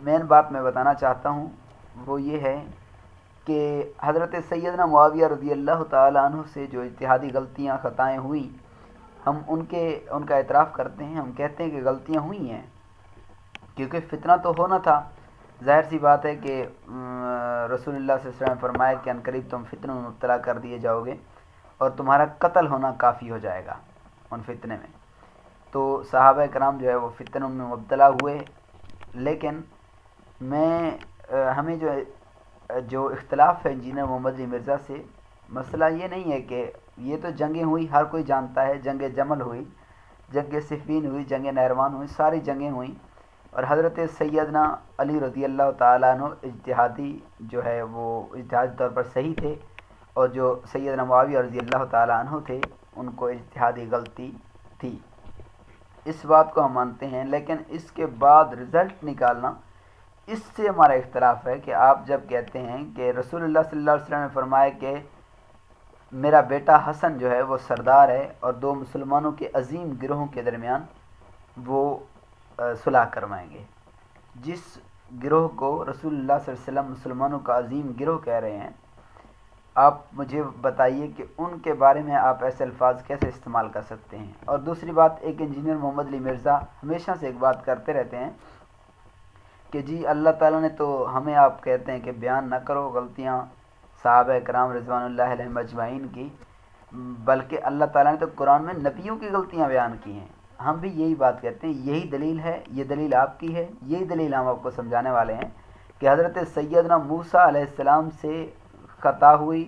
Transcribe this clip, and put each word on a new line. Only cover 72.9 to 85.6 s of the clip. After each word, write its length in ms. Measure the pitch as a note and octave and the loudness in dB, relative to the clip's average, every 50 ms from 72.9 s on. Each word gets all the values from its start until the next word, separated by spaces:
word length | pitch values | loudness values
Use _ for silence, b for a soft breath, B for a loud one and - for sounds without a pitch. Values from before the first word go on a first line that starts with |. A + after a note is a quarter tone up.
| C3+ B2 A#2 | 4 4 4
करवाएंगे, 580 | A2 - A2 G2+ G2+ G2 F#2 F2 D#2+ - - G#2 - _ _ _ _ _ _ _ _ _ _ _ _ - | 4 0 -6 -8 -8 -10 -10 -12 -14 -18 -20 -20 -20 _ _ _ _ _ _ _ _ _ _ _ _ -20
जिस 240 | B2 B2 D#3 F3 F3+ - - - - - - - - _ - B2+ | -14 -12 -12 -12 -12 -14 -18 -20 -20 -20 -20 -20 -20 _ -20 -16
गिरोह 340 | B2 B2+ C#3+ D3+ D#3+ E3 D#3+ - | -10 0 2 4 4 4 2 0
को 140 | - C3+ C#3 D3+ E3+ E3+ | -2 -2 -2 0 -2 -4
रसूलुल्लाह 560 | C#3 C3 - D#3 D#3 D3+ C#3 C3 C3+ C#3 C#3 | -6 -8 -6 -6 -4 -4 -2 0 2 2 2
सल्लल्लाहु 180 | - C#3 B2+ | 0 -4 -10
अलैहि 60 | B2 - | -10 -10
वसल्लम 260 | C#3 C3+ C#3 C#3 C3 | -4 -4 -4 -4 -4
मुसलमानों 500 | C3 B2+ - C3+ B2+ B2+ C3+ C#3 D3 C#3 | -8 -12 -10 -10 -4 -2 -2 -2 -2 -4
का 140 | - - A#2+ | -2 0 0
अजीम 360 | B2 A#2+ A2+ C3 D3 C#3+ C3+ A#2+ | 0 0 -2 -6 -6 -6 -6 -8
गिरोह 240 | A#2 C#3+ D#3 E3 D#3 | -4 -2 -2 -2 -2
कह 200 | - A#2+ A#2 A2+ | -2 -2 -2 -2
रहे 180 | A2 G#2+ G#2 | -2 -4 -6
हैं, 180 | G2+ - - - - _ _ _ b b b b b b b b b b b - - _ _ _ | -8 -10 -14 -16 -18 _ _ _ b b b b b b b b b b b -20 -20 _ _ _
आप 280 | C3 C#3 D3 D3+ - - - - | 4 6 6 4 2 -4 -16 -12
मुझे 280 | C#3 C#3 B2 C3 D3+ D3 C3+ A2+ A#2 | -12 -10 -6 -6 -6 -6 -6 -8 -4
बताइए 480 | B2 C3 B2 C#3 C3 B2+ C3 C#3+ D3 D3 | -4 -2 0 2 2 2 2 0 -6 -8
कि 200 | - - B2 - - - | -10 -14 -16 -14 -10 -8
उनके 340 | E3 F3 F3 D#3+ - E3 D3 | -8 -8 -8 -6 -4 -4 0
बारे 280 | C3 C#3 C3+ C#3 D3+ D3+ | 6 6 6 6 6 2
में 120 | D3 C#3+ | 0 0
आप 280 | C#3 - C3 B2+ - B2 | 2 2 2 0 0 -2
ऐसे 220 | C3 B2+ - C3+ | -4 -2 -2 -6
अल्फाज 380 | B2 B2 - C3 B2+ B2 B2+ B2+ | -6 -2 2 2 2 2 0 -4
कैसे 260 | - C#3+ C#3 - B2+ | -10 -6 -4 -4 -4
इस्तेमाल 400 | B2 - - A#2+ A#2 A2+ A2 G#2+ | -6 -10 -12 -4 -2 -2 -2 -2
कर 140 | - G#2+ G#2 | -6 -10 -10
सकते 340 | - A2 G#2+ - - - | -10 -14 -18 -16 -18 -16
हैं। 300 | G#2 G#2+ G2 - - - | -16 -14 -16 -16 -14 -4
और 140 | - C#3+ C#3 | -4 -4 -2
दूसरी 320 | C3+ E3 E3+ E3 E3 E3 D#3+ | -2 -6 -8 -8 -8 -2 4
बात, 280 | E3 D#3+ D#3+ D#3+ - | 6 6 6 6 2
एक 200 | - D#3+ C#3+ D#3+ | -6 -8 -6 -6
इंजीनियर 360 | D#3 D3 C#3 C#3+ | -6 -6 -6 -4